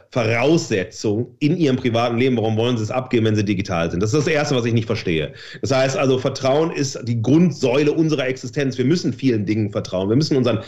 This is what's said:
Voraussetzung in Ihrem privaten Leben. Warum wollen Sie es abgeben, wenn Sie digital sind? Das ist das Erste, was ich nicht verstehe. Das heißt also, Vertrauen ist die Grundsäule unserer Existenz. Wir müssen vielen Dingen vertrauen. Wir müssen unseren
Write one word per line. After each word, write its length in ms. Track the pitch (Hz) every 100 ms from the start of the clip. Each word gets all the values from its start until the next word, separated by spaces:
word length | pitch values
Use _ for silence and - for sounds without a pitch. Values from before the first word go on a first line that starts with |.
| -
Voraussetzung 1200 | 127 113 117 135 165 165 104 90 - 113 104 120 -
in 180 | 147 175
Ihrem 200 | 147 123
privaten 420 | 123 113 120 117
Leben. 180 | 131 117
Warum 180 | 110 110
wollen 220 | 120 120
Sie 60 |
es 80 | 107
abgeben, 340 | 127 127 120 110
wenn 100 | 107
Sie 100 | 101
digital 440 | 95 98 85 85
sind? 140 | 85
Das 100 | 107
ist 140 | 147 143
das 60 |
Erste, 220 | 151 - 127
was 100 | 117
ich 80 |
nicht 140 | 113 104
verstehe. 460 | 104 - 80 73 - - -
Das 100 | -
heißt 260 | 131 135 147
also, 220 | 135 131
Vertrauen 520 | 135 - 135 143 165
ist 280 | 151 139 - 110
die 160 | 117
Grundsäule 680 | 113 156 175 135 131 131 147
unserer 360 | 156 160 143 131
Existenz. 500 | 131 123 147 135 120
Wir 80 | 127
müssen 280 | 175 160
vielen 340 | 110 135 113 101
Dingen 240 | 107 101
vertrauen. 380 | 104 - 92 98
Wir 60 | 123
müssen 220 | 156 139
unseren 220 | 123 110